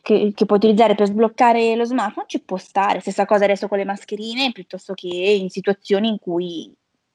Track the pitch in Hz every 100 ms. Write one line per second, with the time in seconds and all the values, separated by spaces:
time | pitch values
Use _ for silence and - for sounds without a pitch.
0 | - 214 208 202 202 208 220 208 220 208
1 | 208 208 226 - 240 233 226 226 233 254
2 | 208 330 415 302 - 185 - 196 202 185
3 | 196 190 196 208 202 202 202 202 196 196
4 | - 208 226 233 269 226 180 185 - 190
5 | 180 175 190 208 185 196 196 196 - 196
6 | 226 208 - 170 180 165 95 _ _ _
7 | _